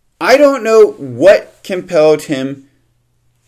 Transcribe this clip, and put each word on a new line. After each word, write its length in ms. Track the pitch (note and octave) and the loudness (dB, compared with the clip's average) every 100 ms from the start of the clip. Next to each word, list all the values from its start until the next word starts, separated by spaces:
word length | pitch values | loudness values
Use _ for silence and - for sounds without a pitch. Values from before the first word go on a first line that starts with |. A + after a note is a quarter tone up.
| _ _ | _ _
I 180 | E3+ C4+ | -2 2
don't 260 | C#4+ C4+ | 2 0
know 280 | A3 A3 G3+ | 0 2 2
what 680 | C#3 C3+ A#2 E3+ G3 - _ | 0 -14 0 2 2 -2 _
compelled 600 | - F#3 F#3 F3 D#3 D#3 | -12 -10 -4 0 2 0
him 460 | - C3+ C3+ C#3 _ _ _ _ _ _ _ _ | -4 -8 -8 -12 _ _ _ _ _ _ _ _